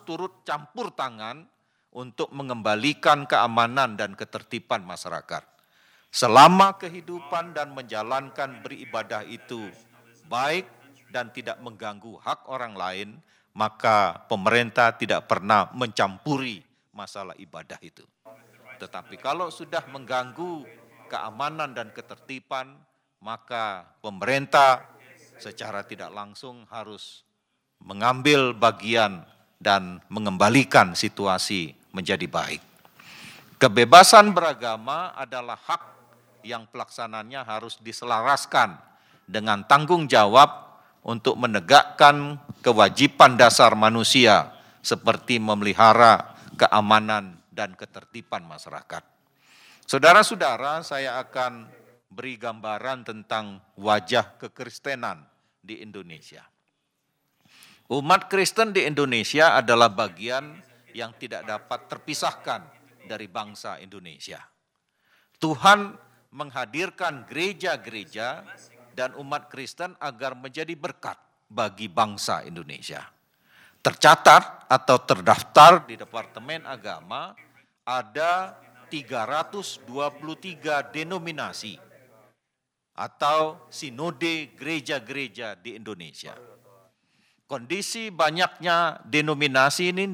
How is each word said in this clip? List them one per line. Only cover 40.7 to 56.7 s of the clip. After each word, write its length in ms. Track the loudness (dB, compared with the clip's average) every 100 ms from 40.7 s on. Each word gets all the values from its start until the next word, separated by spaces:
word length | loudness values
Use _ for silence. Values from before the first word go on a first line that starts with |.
| -20 _ _ -10
untuk 320 | -4 -2 -2
menegakkan 1040 | -2 -2 6 6 6 6 6 6 -2 -12 -16 -4 2
kewajiban 720 | 6 4 4 2 8 8 10
dasar 400 | 6 8 6 6
manusia 760 | 2 2 2 4 6 4 2 -8 -20 _
seperti 560 | -6 -4 -2 -2 -4 -4
memelihara 960 | -2 -2 -2 6 6 8 8 6 2 -18 -18 -2
keamanan 800 | 0 2 4 2 2 -4 -8 -16 _
dan 240 | -10 -10 -12
ketertiban 640 | -20 -20 -20 -20 -14 -14 -14
masyarakat. 560 | -20 -20 -20 -16 -18 -20 _ _ _ _ _ _ _ -6
Saudara-saudara, 960 | 4 8 8 6 0 -4 -2 -6 -8
saya 400 | -8 -8 -6 -8
akan 480 | -8 -6 -6 -8 -20 -20 _ _ _
beri 320 | -18 -16 -12
gambaran 640 | -12 -12 -10 -10 -8 -10 -12
tentang 560 | -16 -10 -8 -8 -14 _ -6
wajah 560 | 0 0 2 -2 -2 _
kekristenan 800 | -20 -16 -18 -14 -10 -8 -10 -12 _ _ _ _
di 240 | -20 -20 -18
Indonesia. 560 | -20 -20 -20 -20 -20 _ _ _